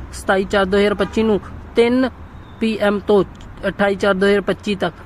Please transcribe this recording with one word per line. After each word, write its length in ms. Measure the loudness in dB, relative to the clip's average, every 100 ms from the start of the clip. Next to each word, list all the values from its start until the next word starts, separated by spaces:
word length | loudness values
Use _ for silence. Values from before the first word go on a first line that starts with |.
| -16
ਸਤਾਈ 300 | -8 -2 0
ਚਾਰ 220 | 2 0 2
ਦੋ 120 | 2
ਹਜ਼ਾਰ 160 | 2
ਪੱਚੀ 300 | 2 -2 0
ਨੂੰ 180 | 2 0 -2 -16 -4 2
ਤਿੰਨ 340 | 2 4 0 -4 -18 -20 -18 -4
ਪੀ 180 | -2 0
ਐਮ 180 | 0 0
ਤੋਂ 240 | 2 4 2 -4 -18 -8 -6
ਅਠਾਈ 280 | 0 0 2
ਚਾਰ 180 | 0
ਦੋ 140 | 2 4
ਹਜ਼ਾਰ 140 | 2
ਪੱਚੀ 340 | 0 -4 -2 -2
ਤੱਕ, 180 | -4 -6